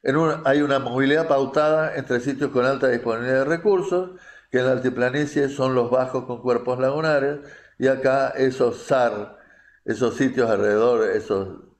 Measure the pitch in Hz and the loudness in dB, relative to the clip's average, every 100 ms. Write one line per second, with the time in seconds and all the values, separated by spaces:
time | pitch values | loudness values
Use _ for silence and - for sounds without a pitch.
0 | 135 147 160 151 143 143 147 135 123 127 | -2 0 0 0 2 2 2 0 0 0
1 | 135 151 160 139 135 151 151 156 156 147 | 2 2 2 2 2 2 2 2 0 -4
2 | 131 123 131 139 143 127 127 135 131 120 | -2 -2 -2 -4 -2 0 0 2 0 0
3 | 120 113 123 131 135 170 208 190 170 180 | -2 -2 0 0 0 0 2 0 0 -2
4 | 185 180 - - _ 127 127 127 123 123 | -4 -10 -20 -20 _ 0 2 0 0 0
5 | 123 139 143 147 139 139 131 127 117 127 | 0 0 -2 -2 -2 -2 0 0 2 0
6 | 127 131 123 120 123 120 123 127 131 147 | 0 -4 -6 -6 -2 -2 -2 -2 -2 0
7 | 160 147 139 147 143 - - - 131 131 | 0 0 0 -4 -10 -20 -20 -2 0 2
8 | 131 135 135 - 131 127 120 113 - 135 | 2 2 0 0 0 2 0 -2 -2 2
9 | 120 104 104 - - _ _ _ - 110 | 2 -2 -8 -16 -20 _ _ _ -8 -2
10 | 120 107 135 131 113 101 104 104 120 120 | -2 0 0 2 0 2 2 4 4 2
11 | 107 104 - 98 95 90 - | 2 -2 -2 -4 -4 -10 -20